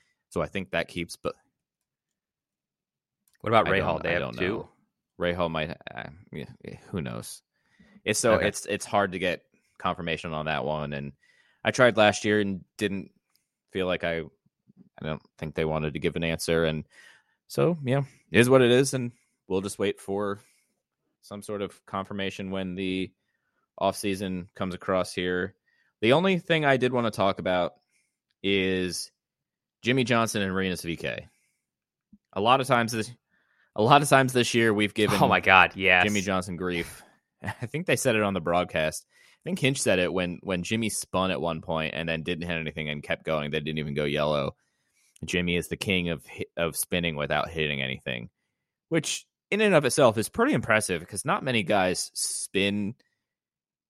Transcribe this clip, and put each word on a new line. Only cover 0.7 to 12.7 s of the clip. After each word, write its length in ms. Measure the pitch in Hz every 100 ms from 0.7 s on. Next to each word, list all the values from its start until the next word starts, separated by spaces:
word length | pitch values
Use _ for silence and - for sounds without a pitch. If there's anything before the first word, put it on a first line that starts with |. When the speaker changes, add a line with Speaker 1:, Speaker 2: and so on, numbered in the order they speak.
Speaker 1:
that 160 | 82 82
keeps, 280 | - 82 -
but 180 | - - _ _ _ _ _ _ _ _ _ _ _ _ _ _ _ _ _ _ _ _
Speaker 2:
What 80 | -
about 180 | 113 85
Speaker 1:
I 40 |
Speaker 2:
Ray 80 | 95
Speaker 1:
don't, 80 | 87
Speaker 2:
Hall? 120 | 82
They 100 | -
Speaker 1:
I 40 |
Speaker 2:
have 80 | 87
Speaker 1:
don't 160 | 67 58
Speaker 2:
two? 100 | 90
Speaker 1:
know. 220 | 113 - _ _ _ _ -
Ray 160 | 87
Hall 160 | 87 87
might, 220 | 80 78
uh, 380 | - - 58 - - -
yeah, 140 | - - -
yeah, 140 | - - -
who 120 | 98
knows? 400 | 67 57 - - _ _ _ _ - _
It's 160 | - 107
so 140 | 123 107
Speaker 2:
Okay. 120 | 98
Speaker 1:
it's, 180 | - -
it's 180 | 104 -
hard 280 | 104 101
to 60 | 90
get 240 | 90 85 _ _ _ -
confirmation 540 | 95 87 85 80 87
on 120 | 78 76
that 200 | 76 65
one. 280 | 78 73
And 200 | 71 71 - _ _ _ _
I 80 | -
tried 260 | 107 123 107
last 280 | 104 101 104
year 140 | 107
and 240 | 101 95 -